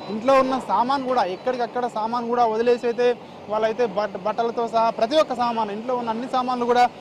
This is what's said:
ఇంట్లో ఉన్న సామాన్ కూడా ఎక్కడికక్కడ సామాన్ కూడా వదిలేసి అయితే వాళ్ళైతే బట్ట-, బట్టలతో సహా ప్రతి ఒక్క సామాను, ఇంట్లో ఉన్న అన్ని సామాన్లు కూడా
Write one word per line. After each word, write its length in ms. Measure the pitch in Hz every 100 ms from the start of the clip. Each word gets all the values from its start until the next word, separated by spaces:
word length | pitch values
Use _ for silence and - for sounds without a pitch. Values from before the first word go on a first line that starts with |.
| -
ఇంట్లో 300 | 214 247 269
ఉన్న 180 | 262 262
సామాన్ 480 | - 196 240 277 254
కూడా 180 | 247
ఎక్కడికక్కడ 640 | 226 185 254 254 233 247 240
సామాన్ 420 | 220 220 240 233
కూడా 160 | 240
వదిలేసి 420 | 233 220 240 240 240
అయితే 300 | 233 247 240 - - -
వాళ్ళైతే 380 | 214 220 220 233
బట్ట-, 300 | 185 208 196
బట్టలతో 520 | 196 214 233 233 233
సహా 220 | 226 226
ప్రతి 260 | 220 220 311
ఒక్క 180 | 302
సామాను, 380 | 240 240 226 214
ఇంట్లో 240 | 208 240 247
ఉన్న 140 | 233
అన్ని 180 | 220 254
సామాన్లు 360 | 262 247 247
కూడా 260 | 240 240 240 -